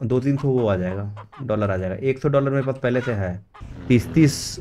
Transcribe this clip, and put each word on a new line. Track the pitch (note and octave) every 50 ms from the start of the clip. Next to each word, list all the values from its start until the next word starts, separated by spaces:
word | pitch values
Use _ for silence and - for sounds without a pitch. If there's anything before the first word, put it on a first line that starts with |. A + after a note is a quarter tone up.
| C3
दो | A2 B2 B2+
तीन | B2+ C#3+ C#3 C#3
सौ | C#3+ C#3
वो | C3 B2+ A#2+ G#2+
आ | G2
जाएगा, | F#2 F2+ F2+ F#2 G2 G2+ G#2 G#2 G#2 - - - - C#3
dollar | A2+ G#2+ G#2+ G#2 G2
आ | F#2+ F#2
जाएगा। | F#2 F#2 F#2 -
एक | C3 C3+ C3 C3+
सौ | - D3+
dollar | C#3+ C#3 C#3 C#3
मेरे | C3+ C#3 C3+
पास | C3+ B2+ C3
पहले | - B2 A#2+ B2+
से | B2 B2+ A#2
है। | G2+ G2 F2+ F2+ G2 - _ _ - - - - - - -
तीस | B2+ A#2 - - -
तीस | E3 D#3 C#3+ - - - - - -